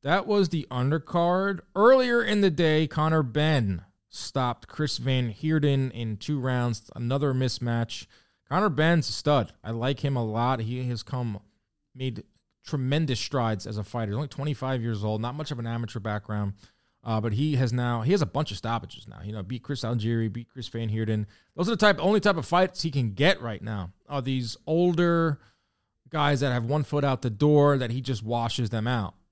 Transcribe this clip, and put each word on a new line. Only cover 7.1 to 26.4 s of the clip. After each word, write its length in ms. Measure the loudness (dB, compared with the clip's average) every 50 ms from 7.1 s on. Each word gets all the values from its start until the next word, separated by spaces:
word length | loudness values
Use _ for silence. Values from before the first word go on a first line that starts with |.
| 0 0 0 0 0
mismatch. 720 | 0 0 0 -2 -2 -4 -2 0 -2 -2 -4 -6 -14 -14 _ _ -20 _ _ _ _ _ _
Conor 220 | -2 0 2 2
Benn's 380 | 2 2 2 4 4 2 2 0
a 40 | -4
stud. 400 | -4 0 2 2 2 2 0 -6 _ _
I 100 | -8 -6
like 280 | -2 -2 -2 -2 -2
him 160 | -2 -2 0
a 80 | 0 -2
lot. 360 | -2 0 0 0 0 0 0
He 240 | -2 -4 -4 -4 -4 -4
has 140 | -6 -6 -6
come, 380 | -8 -6 -4 -4 -4 -6 -8 _ _ _ _ _ _ _ _ _ _ _
made 280 | -6 -6 -6 -6 -6 -12 _ _ _ _ _ _ _ _
tremendous 560 | -6 -4 -2 0 0 2 2 2 0 0 -2
strides 460 | -4 -2 -2 0 0 0 0 -2 -4
as 100 | -6 -6
a 80 | -6 -8
fighter. 280 | -6 -6 -6 -4 -2 -2
He's 40 |
only 120 | -4 -4 -6
twenty-five 520 | -8 -8 -6 -6 -4 -4 -4 -4 -2 -2
years 240 | -2 -2 -4 -2 -2
old, 160 | -2 -2 -2
not 140 | -4 -6 -6
much 160 | -8 -8 -8
of 80 | -6 -6
an 80 | -6
amateur 340 | -6 -4 -6 -6 -6 -8 -8
background. 540 | -6 -4 -6 -6 -6 -4 -4 -2 -2 -4 -4 -8 -14 -20 _ _ _ _ _ _ _
Uh, 160 | -2 -2 0
but 140 | 0 0 0
he 240 | 0 0 0 2
has 160 | 2 0 0 0
now, 300 | 0 -2 0 -2 -2 0
he 100 | 0 2
has 80 | 2
a 60 | 0
bunch 240 | 0 -2 -4 -4 -4
of 80 | -6 -8
stoppages 500 | -6 -4 -4 -4 -4 -8 -16 -18 -18 -18
now. 120 | -18 -14 -12
You 80 | -10 -8
know, 100 | -8 -8
beat 200 | -8 -8 -10 -6
Chris 180 | -8 -8 -6
Algieri, 500 | -4 -4 -2 -2 0 0 0 0 0 -2
beat 200 | -4 -6 -12 _
Chris 180 | _ -14 -14 -10
Van 220 | -8 -6 -4 -2
Heerden. 360 | -2 -2 0 0 0 0 -2 -4 -8 _ _ _ _
Those 120 | -2 -2 0
are 20 |
the 80 | 2 4
type, 180 | 6 6 6 6
only 220 | 4 2 2 4
type 160 | 4 2 2
of 80 | 0 -2
fights 380 | 2 4 4 4 4 0 -4 -6
he 80 | -4
can 220 | -2 0 -2 -2 0
get 280 | 2 4 4 4 2
right 220 | -2 -10 -8 -8 -8
now, 300 | -8 -6 -6 -6 -8 -12 _ _
are 140 | _ -6 -6
these 380 | -4 -2 -2 -2 -2 -4 -8 -10 _
older 720 | -2 2 4 4 4 4 4 2 2 4 2 2 2 0 -2 _ _ _ _ _ _ _ _ _ _ _ _ _ -8
guys 300 | -2 0 2 2 4 2